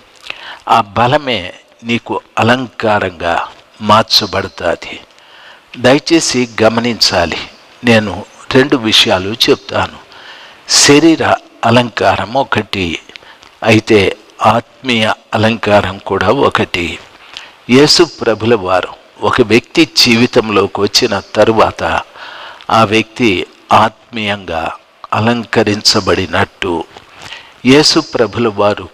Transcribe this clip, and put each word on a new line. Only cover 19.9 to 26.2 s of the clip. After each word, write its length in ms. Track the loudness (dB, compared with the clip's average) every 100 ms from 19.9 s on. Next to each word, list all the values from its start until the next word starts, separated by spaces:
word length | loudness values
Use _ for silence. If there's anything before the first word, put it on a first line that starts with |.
| 0
జీవితంలోకి 840 | 2 2 2 2 2 0 0 0
వచ్చిన 400 | -2 0 -2 -2 -2 0
తరువాత 680 | 2 2 0 0 -4 -4 -6 -14 -20 -18 -18 -16 -2
ఆ 140 | 0
వ్యక్తి 600 | 2 0 -2 -2 0 0 -4 -10 0
ఆత్మీయంగా 1000 | 2 2 -2 _ -8 -6 -6 -6 -6 -6 -10 _ _ -8
అలంకరించబడినట్టు, 1700 | -2 0 -2 -2 0 0 0 0 0 0 -2